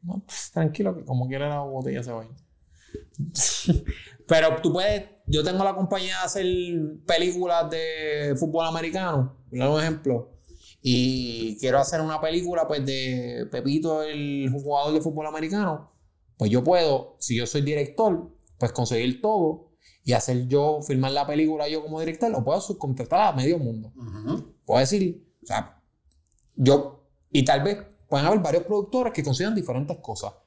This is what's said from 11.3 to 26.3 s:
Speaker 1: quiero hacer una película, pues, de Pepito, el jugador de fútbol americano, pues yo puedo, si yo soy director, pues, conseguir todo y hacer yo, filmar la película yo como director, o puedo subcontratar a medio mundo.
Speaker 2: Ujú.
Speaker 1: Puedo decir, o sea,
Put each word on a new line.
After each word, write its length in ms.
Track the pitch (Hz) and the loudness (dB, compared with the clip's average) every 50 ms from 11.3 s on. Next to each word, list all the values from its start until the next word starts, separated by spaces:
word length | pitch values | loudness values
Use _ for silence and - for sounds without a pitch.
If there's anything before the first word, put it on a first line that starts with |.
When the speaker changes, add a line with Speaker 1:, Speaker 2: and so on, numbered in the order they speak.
| 117 117 113 113 107 107 | -6 -6 -6 -6 -6 -2
Speaker 1:
quiero 200 | - 127 127 139 | 0 2 4 4
hacer 220 | 139 - - 165 | 2 2 0 -2
una 180 | 160 156 156 156 | -2 -2 -4 -2
película, 460 | 156 160 165 175 180 175 180 170 160 - | -2 -2 -2 -2 -2 -2 0 0 0 0
pues, 180 | 151 147 135 | 0 -2 -2
de 600 | 135 135 135 131 131 127 127 123 120 120 120 120 113 | -2 -2 -2 -2 -2 -2 -4 -4 -6 -6 -8 -8 -6
Pepito, 520 | - 127 123 135 139 156 156 165 156 156 156 | -6 -4 -2 0 0 2 2 0 0 0 -2
el 460 | 156 151 147 147 143 143 139 139 131 | -4 -4 -4 -4 -4 -2 -2 0 0
jugador 420 | 127 143 139 143 143 143 143 147 156 | -2 -2 -2 0 0 0 2 2 2
de 80 | 156 | 2
fútbol 260 | 151 165 147 151 156 156 | 0 0 -4 -4 -6 -6
americano, 640 | 151 160 156 160 185 208 208 180 156 151 - - _ _ _ _ _ _ _ _ _ _ | -4 -4 -4 -2 -2 0 0 0 -2 -4 -8 -16 _ _ _ _ _ _ _ _ _ _
pues 140 | 120 107 | 0 2
yo 120 | 104 123 127 | 4 4 4
puedo, 520 | 151 180 180 170 156 139 131 - - - _ | 6 4 6 6 4 2 2 0 -6 -14 _
si 160 | - - 120 113 | -4 -2 -2 -2
yo 80 | 120 117 | -2 0
soy 140 | - 151 | 0 0
director, 680 | 139 139 151 147 143 139 - - 226 214 180 160 - - - _ _ _ - _ | 0 0 0 0 -2 -4 0 2 2 2 2 0 -4 -8 -16 _ _ _ -8 _
pues, 140 | - 110 | -4 -2
conseguir 500 | - - 123 104 123 113 117 127 127 127 | 0 0 -2 0 2 0 2 0 -2 0
todo 500 | - 208 220 208 175 156 - - - _ _ _ _ - _ _ _ | 0 0 2 2 2 0 0 -2 -10 _ _ _ _ -20 _ _ _
y 100 | - - | 2 2
hacer 340 | - - - 127 123 123 123 | 2 2 0 0 0 0 2
yo, 320 | 131 143 143 151 151 151 | 2 4 4 4 2 0
filmar 300 | 147 - 143 131 131 131 | -2 -2 0 2 2 2
la 140 | 135 143 143 143 | 2 0 0 0
película 400 | 147 147 156 156 160 151 147 147 | 2 2 2 2 2 0 -2 -2
yo 140 | 151 156 | -4 -4
como 180 | 151 156 156 160 | -6 -6 -6 -6
director, 340 | 165 160 160 - - 233 220 | -4 -6 -2 0 0 0 0
o 100 | 139 117 | 0 0
puedo 180 | 123 151 190 | 2 0 0
subcontratar 600 | 190 - 202 - - 139 131 127 123 - 160 180 | 0 -4 -8 -6 -4 -4 -4 -4 -4 0 2 4
a 100 | 214 202 165 | 4 4 4
medio 240 | 135 127 143 175 170 | 2 2 2 2 2
mundo. 320 | 147 120 113 110 107 - - | 0 -4 -4 -6 -10 -12 -16
Speaker 2:
Ujú. 580 | 131 123 110 95 107 107 117 160 - - - - _ _ | -16 -14 -12 -12 -10 -6 -4 -4 -6 -6 -12 -20 _ _
Speaker 1:
Puedo 140 | - - 127 | 2 4 4
decir, 460 | 135 131 202 208 196 180 170 - - _ _ _ - | 4 4 4 2 2 0 -2 -4 -12 _ _ _ -10
o 20 | |
sea, 360 | - 101 107 113 - - _ _ _ _ _ _ _ _ _ _ _ | -4 -4 -4 -4 -6 -14 _ _ _ _ _ _ _ _ _ _ _